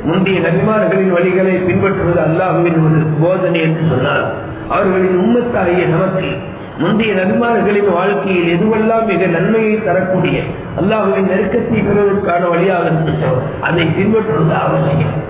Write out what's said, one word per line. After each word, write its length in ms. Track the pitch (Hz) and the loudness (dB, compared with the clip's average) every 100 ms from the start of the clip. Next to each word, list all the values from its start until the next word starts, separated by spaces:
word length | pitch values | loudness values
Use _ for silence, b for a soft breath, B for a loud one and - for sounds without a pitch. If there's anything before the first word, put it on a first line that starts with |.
முந்தைய 360 | 143 180 190 185 | 0 0 0 0
நபிமார்களின் 720 | 165 165 202 214 190 196 190 | 0 0 2 2 2 0 2
வழிகளை 520 | 175 180 180 185 185 180 | 2 2 2 2 0 0
பின்பற்றுவது 560 | 190 196 - 165 175 | 0 0 0 0 0
அல்லாஹ்வின் 600 | 156 165 185 165 170 160 | 0 0 0 0 2 2
ஒரு 220 | 156 156 - 151 | 2 2 0 0
போதனை 400 | 165 190 185 170 | 2 2 0 0
என்று 200 | 160 160 160 | 0 0 0
சொன்னால், 440 | 131 143 147 - - - - - | 0 0 -2 -2 -6 -10 -10 -4
அவர்களின் 500 | 156 196 185 185 180 | 0 0 2 2 2
உம்மத்தாகிய 680 | 214 240 240 214 180 180 160 | 2 2 0 -2 0 0 2
நமக்கு 400 | 160 190 - - - - - - - | 0 0 -2 -4 -6 -10 -12 -14 -4
முந்தைய 360 | 165 214 220 | 0 0 0
நபிமார்களின் 800 | 190 190 220 240 226 185 202 196 | 0 0 0 0 0 2 2 2
வாழ்க்கையில் 680 | 175 196 196 196 180 165 170 | 2 0 -2 -2 0 0 0
எதுவெல்லாம் 460 | 214 220 220 226 220 | 0 2 2 0 0
மிக 200 | 175 185 | 0 0
நன்மையை 580 | 165 196 220 214 214 | 0 2 2 2 0
தரக்கூடிய, 580 | 185 185 185 185 151 123 - - - - | 0 -2 0 0 0 -2 -4 -8 -10 -4
அல்லாஹ்வின் 500 | 180 220 196 190 185 | 0 0 0 0 0
நெருக்கத்தை 580 | 190 196 233 240 214 196 | 0 0 -2 0 -2 0
பெறுவதற்கான 600 | 202 202 196 190 175 180 | 2 2 0 0 0 0
வழியாக 420 | 170 190 180 165 | 2 2 0 0
இருந்துச்சோ, 720 | 160 156 - 131 127 - - | 0 0 -2 0 -2 -4 -6
அதை 240 | - 170 165 | -2 0 0
பின்பற்றுவது 680 | 180 202 220 208 - 165 | 0 2 0 0 0 0
அவசியம். 600 | - - 160 - - - - - | 0 0 0 0 0 -2 -4 -6